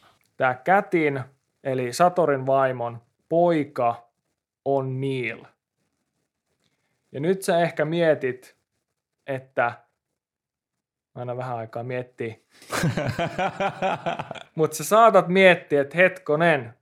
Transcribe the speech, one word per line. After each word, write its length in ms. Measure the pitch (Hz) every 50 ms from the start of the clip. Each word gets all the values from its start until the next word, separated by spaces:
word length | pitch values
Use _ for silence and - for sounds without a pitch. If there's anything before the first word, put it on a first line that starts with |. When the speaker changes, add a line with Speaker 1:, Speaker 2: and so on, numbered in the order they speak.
| _ _ _ _ _ _ _
Speaker 1:
Tää 180 | - 135 127 123
Kätin, 640 | - - 170 190 202 202 - - 170 156 147 139 131 123 - _ _ _ _ _ _ -
eli 280 | 139 131 131 123 120
Satorin 540 | 120 - 175 180 175 185 165 147 139 131 131
vaimon 520 | 135 135 135 135 131 123 123 117 120 120 117 - _ _ _ _ _
poika 800 | 160 170 175 175 170 151 139 143 - 135 123 117 110 - - _ _ _ _ _ _ _ _ _ _ _ _
on 360 | 135 139 135 131 131 127 131
Neil. 440 | 135 135 135 127 120 113 110 - - - _ _ _ _ _ _ _ _ _ _ _ _ _ _ _ _ _ _ _ _ _ _ _ _ _ _ _ _ _ _ _ _
Ja 80 | - 131
nyt 220 | 147 175 190 190
sä 160 | - - 170 170
ehkä 240 | 170 156 - - 151
mietit, 720 | 151 165 175 170 160 147 - 135 127 123 - - - _ _ _ _ _ _ _ _ _ _ _ _ _ _ _
että 460 | 139 135 127 135 _ _ 139 120 120 113 - _ _ _ _ _ _ _ _ _ _ _ _ _ _ _ _ _ _ _ _ _ _ _ _ _ _ _
aina 220 | 127 123 123 120
vähän 200 | 123 127 131 120
aikaa 260 | 117 113 113 - 120
miettii. 640 | 117 127 127 127 123 - _ - 120 113 107 - _ _ _ - - - - - - 147 - - 147 123 - - 175 175 - - 185 -
Speaker 2:
<laughs> 1000 | - - 196 185 - - 180 190 170 - - 170 170 - - - - - - - _
Speaker 1:
Mut 180 | 160 156 151
sä 120 | - - 151
saatat 440 | - 202 220 233 220 196 185 170 165
miettiä, 520 | 180 190 190 185 170 170 - - 151 143
että 160 | 139 139 -
hetkonen, 800 | 170 185 180 180 - - - 147 156 170 170 156 135 117 113 - _